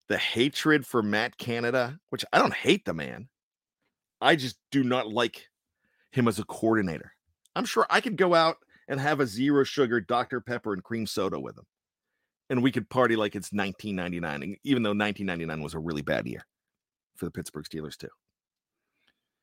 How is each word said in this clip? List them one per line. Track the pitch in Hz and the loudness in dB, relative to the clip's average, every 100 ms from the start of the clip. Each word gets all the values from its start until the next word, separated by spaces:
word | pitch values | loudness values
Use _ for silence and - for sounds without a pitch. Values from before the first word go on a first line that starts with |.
| - | -4
the | 98 | -2
hatred | - 113 139 - 156 151 131 | -2 0 0 2 2 2 2
for | 123 | -2
Matt | 104 107 117 - | 0 0 -2 -6
Canada, | 120 117 120 127 120 156 - | -6 -4 0 0 -2 -6 -10
which | 127 - | -10 0
I | - | 2
don't | - | 2
hate | - 123 196 - | 0 2 2 2
the | |
man. | 82 69 60 123 _ _ _ _ _ _ _ _ - | -6 -6 -10 -16 _ _ _ _ _ _ _ _ 0
I | 127 160 | 4 4
just | 127 - _ | 2 -8 _
do | 139 | 0
not | 123 127 110 | 2 2 0
like | 110 120 - - _ _ _ _ _ _ | 0 0 -2 -20 _ _ _ _ _ _
him | 127 117 | 2 2
as | 101 | 2
a | |
coordinator. | 104 - 113 113 95 78 - _ _ _ _ - | -6 -2 2 2 0 -4 -10 _ _ _ _ -6
I'm | 240 | -4
sure | 226 - | 0 2
I | 185 | 2
could | 233 170 | 0 2
go | 180 | 4
out | 170 165 - _ _ - | 6 4 0 _ _ -6
and | 135 | -2
have | 143 151 | 0 0
a | 131 | 0
zero | 101 139 143 | 0 2 4
sugar | 131 - 127 117 | 2 2 2 2
Doctor | 95 123 123 127 | 0 -2 0 -6
Pepper | 117 120 110 | -4 -6 -4
and | 98 | -6
cream | - 117 107 | -4 -6 -4
soda | - 95 80 | -2 -2 -2
with | 64 - | -8 -14
him. | - _ _ _ _ _ _ _ - | -20 _ _ _ _ _ _ _ -6
And | 127 | 0
we | 131 | 2
could | 123 101 | 0 -2
party | 127 123 113 | 2 4 4
like | 104 101 | 0 -4
it's | - | -6
nineteen | 104 98 95 110 95 | -4 -4 -4 -6 -4
ninety-nine, | 90 87 85 71 | -4 -4 -4 -6
and | 76 101 | -8 -8
even | 139 127 | 0 2
though | 107 | 2
nineteen | 104 107 101 98 | 0 0 -2 -4
ninety-nine | 85 80 80 | -4 -4 -6
was | 73 80 | -6 -6
a | |
really | 80 76 | -4 -4
bad | 73 67 60 | -2 -2 -2
year | - - _ _ _ _ _ _ - | -8 -14 _ _ _ _ _ _ -10
for | 87 | -10
the | |
Pittsburgh | 87 80 78 78 | -8 -12 -12 -12
Steelers | 80 76 - | -10 -12 -12
too. | - _ _ _ _ _ _ _ _ _ _ _ _ _ | -18 _ _ _ _ _ _ _ _ _ _ _ _ _